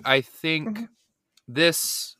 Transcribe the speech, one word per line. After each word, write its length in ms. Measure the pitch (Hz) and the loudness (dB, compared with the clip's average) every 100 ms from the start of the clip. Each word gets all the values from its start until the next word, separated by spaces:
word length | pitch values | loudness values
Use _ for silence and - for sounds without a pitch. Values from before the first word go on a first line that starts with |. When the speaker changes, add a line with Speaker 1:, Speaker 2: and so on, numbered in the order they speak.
| 123 | 2
Speaker 1:
I 160 | 135 | 2
think 460 | 127 - 160 160 185 214 | 2 -6 -4 -2 -4 -8
Speaker 2:
Mm-hmm. 80 | 233 _ _ _ _ _ - | -12 _ _ _ _ _ -8
Speaker 1:
this, 640 | 120 170 160 - - - | 2 2 2 -2 -6 -8